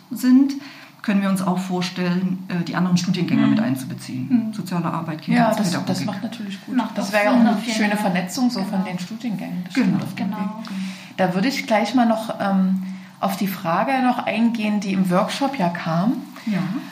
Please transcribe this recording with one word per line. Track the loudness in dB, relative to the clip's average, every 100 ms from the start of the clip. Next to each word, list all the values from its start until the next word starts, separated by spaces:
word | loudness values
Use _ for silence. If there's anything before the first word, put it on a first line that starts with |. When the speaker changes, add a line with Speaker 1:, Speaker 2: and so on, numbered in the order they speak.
| -12
Speaker 1:
sind, | 0 6 8 6 0 -10 -18 -20 -8
können | 0 2
wir | 2
uns | 2
auch | 2 0
vorstellen, | 0 -2 -2 -2 0 0 0 -4 -4
äh, | -4
die | -2
anderen | 0 2 2
Studiengänge | 2 0 2 4
Speaker 2:
Mhm. | 4
Speaker 1:
mit | 4
einzubeziehen. | 2 -2 -4 -10 -8 -6 0 2 0
Speaker 3:
Mhm. |
Speaker 1:
Soziale | -6 -4 -2 -2
Arbeit, | -4 -6 -6 2
Speaker 2:
Ja, | 4 4
das, | 4
Speaker 1:
Kindheitspädagogik. | 0 0 -2
Speaker 2:
das | -2
macht | -2 -6
natürlich | -8 -8 -10 -10 -4
gut. | -2
Speaker 3:
Macht | -2 -4
Speaker 2:
Das | 0
Speaker 3:
auch |
Speaker 2:
wäre | 2 4
ja |
auch | 6
Speaker 3:
Sinn, | 6
Speaker 2:
eine | 4
Speaker 3:
auf |
jeden | 0 0
Speaker 2:
schöne | 0 2
Speaker 3:
Fall. | 0
Speaker 2:
Vernetzung | 0 -2 0 0
so | 0
von | -2
Speaker 3:
Genau. | -2
Speaker 2:
den | -2 -4
Studiengängen. | -8 -8 -6 -6 -6 -8
Das | -4
Speaker 1:
Genau. | 0 2 2
Speaker 2:
stimmt |
auf | -2 -6
jeden | -4
Speaker 3:
Genau. | -4
Speaker 2:
Fall. | -6 -6 -8 -8 -8 -10 -10 -2
Da | 0
würde | 2 0
ich | -2 0
gleich | 0 2
mal | 2 4
noch, | 2 -2 -4
ähm, | 0 2 2 0 -2 -10 -14 -4
auf | -4 -2
die | -4
Frage | -2 0 0 2 2
noch | 2 0
eingehen, | -2 2 2 2 0 0
die | 0
im | 0 2
Workshop | 2 0 0 -2 0
ja | 0
kam. | 0 -2 0 2 0 -6 -10 -4
Speaker 1:
Ja. | -2 -2 -4 -8